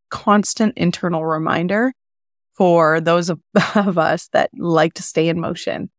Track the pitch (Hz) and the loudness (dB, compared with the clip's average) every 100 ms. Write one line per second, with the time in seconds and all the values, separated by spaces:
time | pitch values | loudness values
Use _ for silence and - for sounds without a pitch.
0 | - - - 208 202 - 220 - 170 - | -16 -6 0 2 2 0 -2 0 -2 -2
1 | 175 165 160 156 160 160 175 202 254 - | -4 -4 -2 -4 -2 -2 -2 0 -2 -4
2 | _ _ _ _ _ - 185 170 156 160 | _ _ _ _ _ 0 4 4 4 2
3 | 160 170 175 160 _ 208 - 214 202 175 | 2 0 0 -6 _ 0 2 0 0 2
4 | 156 170 - - - - 170 160 160 - | 0 0 -2 -2 -2 -2 0 2 2 -2
5 | - - 165 170 165 175 - - 196 | -6 -2 0 -2 -4 -8 -6 -8 -8